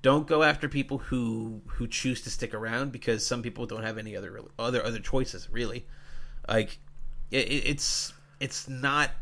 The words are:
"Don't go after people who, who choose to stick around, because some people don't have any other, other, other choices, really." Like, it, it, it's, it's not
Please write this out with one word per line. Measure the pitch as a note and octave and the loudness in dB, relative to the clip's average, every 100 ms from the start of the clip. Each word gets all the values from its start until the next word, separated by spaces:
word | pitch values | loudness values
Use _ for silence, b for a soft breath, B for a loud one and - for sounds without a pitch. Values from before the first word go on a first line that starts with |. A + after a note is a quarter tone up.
"Don't | C3 C#3+ D3 | 8 6 6
go | D#3 | 6
after | D#3 D3 C#3 | 6 6 0
people | C#3 C3+ C#3 | 0 0 -4
who, | - C3 A#2 A2+ A2+ A2 - | -2 0 0 -2 -4 -8 -6
who | - A#2 | -4 -2
choose | - C3 A#2+ | 0 0 -2
to | - | -2
stick | - A#2+ | -2 -2
around, | G#2+ A2+ A#2 C#3 | -4 -2 -2 -2
because | B2 - A2 - | -2 0 0 2
some | B2 | -2
people | A#2 - | -4 -6
don't | A#2 A2 | -6 -4
have | A2 A2 | -4 -4
any | G#2+ | -6
other, | G#2 G2 G#2+ A2+ - | -8 -8 -10 -14 -4
other, | A#2 B2 | 0 2
other | A2+ A2+ | 0 -2
choices, | - C3+ C3 F#2 - | 2 2 2 -4 -4
really." | A#2 A#2+ B2 - B B B B B - | -2 0 -4 -10 B B B B B 2
Like, | A2+ G#2+ - - - - - - | 2 2 -4 -12 -6 -4 -2 0
it, | C3+ B2 | 2 2
it, | C#3+ - | 2 2
it's, | C#3+ - - - - - - | 2 0 0 -2 -8 -20 -6
it's | C3+ - - | -6 -4 -8
not | C3 C#3 D3 D3 - | -2 2 4 4 2